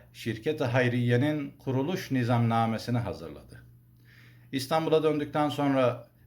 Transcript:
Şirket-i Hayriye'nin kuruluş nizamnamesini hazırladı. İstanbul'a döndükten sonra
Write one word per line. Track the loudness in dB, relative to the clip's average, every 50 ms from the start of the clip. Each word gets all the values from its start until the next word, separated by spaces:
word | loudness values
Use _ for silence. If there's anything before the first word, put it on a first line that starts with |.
| -18 -20 -18
Şirket-i | -10 -8 -6 -6 -4 -4 -4 -2 0 0
Hayriye'nin | 2 2 2 2 2 2 2 2 4 4 4 4 2 0 -2 -4 -8
kuruluş | -10 -10 -6 -2 -2 0 0 -2 -2 -4 -4 -2
nizamnamesini | -2 0 0 2 2 2 2 2 2 2 2 0 0 -4 -4 -4 -2 -2
hazırladı. | -2 -4 -6 -8 -10 -14 -16 -16 -20 -20 -20 -20 -20 -20 -20 -20 _ _ _ _ _ -20 -20 -20 -20 -20 -20 -20 -14 -8 -8
İstanbul'a | -6 -4 -2 -2 0 2 2 2 4 4
döndükten | 2 0 0 -2 -2 -2 0 0 0
sonra | 0 0 0 2 2 4 2 2 2 -2 -6 -18 _ _ _